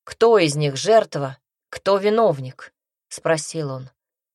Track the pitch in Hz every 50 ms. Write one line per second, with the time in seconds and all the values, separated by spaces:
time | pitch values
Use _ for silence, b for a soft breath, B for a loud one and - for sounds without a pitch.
0 | - - - - 226 233 226 196 165 151 139 151 147 143 135 131 135 196 220 220
1 | 196 - - 147 139 131 131 _ _ _ _ _ _ - - - - 190 202 196
2 | 196 208 214 233 226 190 151 135 131 127 - - - - _ _ _ _ _ _
3 | _ - - - - 160 165 156 - - - 160 151 135 131 127 131 131 _ _
4 | _ _ _ _ _ _ _